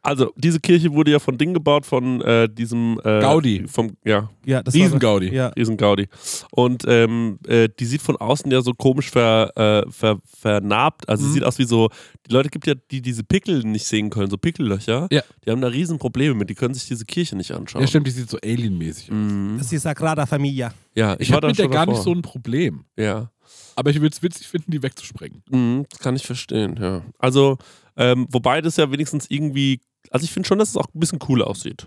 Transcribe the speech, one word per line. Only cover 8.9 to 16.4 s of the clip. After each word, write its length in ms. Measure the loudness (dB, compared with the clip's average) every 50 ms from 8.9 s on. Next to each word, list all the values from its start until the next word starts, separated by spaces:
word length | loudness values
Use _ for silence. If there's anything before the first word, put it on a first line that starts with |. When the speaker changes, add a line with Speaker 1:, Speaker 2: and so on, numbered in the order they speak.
| 2 2 -4 0
Speaker 1:
ver-, 420 | 2 4 4 6 4 4 2 0 0
äh, 320 | 0 2 4 4 2 0 -2
ver-, 260 | -6 -2 0 0 0 0 _
vernarbt, 840 | _ -20 -6 -2 0 0 0 0 0 0 2 2 0 -2 -4 -4 -2
also 160 | -2 0 0
Speaker 2:
Mhm. 80 | 0 0
Speaker 1:
sieht 100 | 0 0
aus 120 | -2 0 -2
wie 40 | -2
so, 220 | 2 2 2 2 2 0 -6 -20 -20 _ -20 _
die 60 | 0
Leute 160 | 2 2 2 0
gibt 180 | -6 -6 -4
ja, 80 | -4 -4 -4 _ _
die 100 | -12 -8
diese 220 | -6 -6 -6 -6
Pickel 400 | -2 _ 0 0 _ 0 -2 0
nicht 240 | 0 -2 -4 -4 -4
sehen 240 | -2 -2 -2 -2 -2
können, 180 | -2 -2 -2 -2
so 80 | -2 -2
Pickellöcher. 680 | -4 -4 -2 -2 -2 -2 -2 -2 -2 -2 -2 -2 -2 0
Speaker 2:
Ja. 100 | -2 -2 -2 _ _ _ _
Speaker 1:
Die 40 | -2
haben 80 | -2 0
da 80 | 0 -2
Riesenprobleme 640 | -2 -2 -2 -2 -4 -4 -4 -4 -2 0 0 0 0
mit, 160 | 0